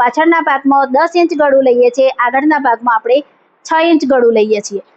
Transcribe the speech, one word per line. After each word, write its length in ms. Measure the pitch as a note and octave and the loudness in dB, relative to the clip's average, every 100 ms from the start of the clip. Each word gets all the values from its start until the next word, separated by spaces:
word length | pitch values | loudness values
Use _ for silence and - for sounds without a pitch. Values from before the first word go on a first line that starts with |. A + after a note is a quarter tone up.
પાછળના 400 | B3 C#4+ D#4+ E4 D#4 | -2 0 0 0 0
ભાગમાં 420 | C#4 C#4 C#4 C4 C4 | -2 0 0 0 0
દસ 200 | E4+ F4 | 0 0
ઇંચ 100 | E4+ D4+ | 0 0
ગળું 240 | C#4+ C4+ C4 | 0 2 2
લઈએ 200 | B3 B3 B3+ | 2 0 2
છીએ, 160 | C4 - A#3+ | -2 0 -2
આગળના 340 | C4+ D4+ D4 C4+ | 0 0 0 0
ભાગમાં 320 | A3+ A#3+ A3+ | -2 -2 -2
આપણે 180 | A#3 C4+ - _ _ _ - | 0 -2 -2 _ _ _ -4
છ 60 | D#4+ E4+ | 0 2
ઇંચ 140 | E4 C#4 | 2 0
ગળું 240 | C4 A#3+ A3 | 2 2 2
લઈએ 220 | G#3+ G#3 - | 0 -2 -6
છીએ. 140 | G3+ - | -12 -14